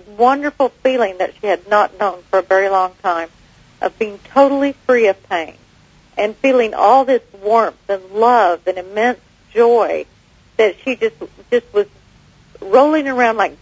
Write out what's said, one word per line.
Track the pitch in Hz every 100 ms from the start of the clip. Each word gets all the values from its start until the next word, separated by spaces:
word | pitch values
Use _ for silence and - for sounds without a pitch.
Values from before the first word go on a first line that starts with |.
| - 208
wonderful | 240 277 294 - 254 -
feeling | 262 254 202 185
that | 185 -
she | 208
had | 175 -
not | 208 202 -
known | 202 180 -
for | 190
a |
very | 175 190 196
long | 196 180 180
time | 190 170 165 _ - _ _ -
of | 190 -
being | 214 202 -
totally | 269 277 277 277 - -
free | 247 214
of | 196 -
pain | 180 156 - _ _ _ _ _ -
and | 208 220
feeling | 269 254 220
all | - 202 254 262
this | 240 - 196
warmth | 202 226 214 - -
and | 196 185
love | 202 233 247 185 170 185
and | 190
immense | 185 208 240 - _ _ _
joy | 214 233 240 170 165 147 _ _ _ _ -
that | 214 -
she | 269 240
just, | 220 - - - -
just | 247 -
was | 208 202 _ _ _ _ _ _ -
rolling | - 233 294 311 277
around | 254 233 220
like | 180 -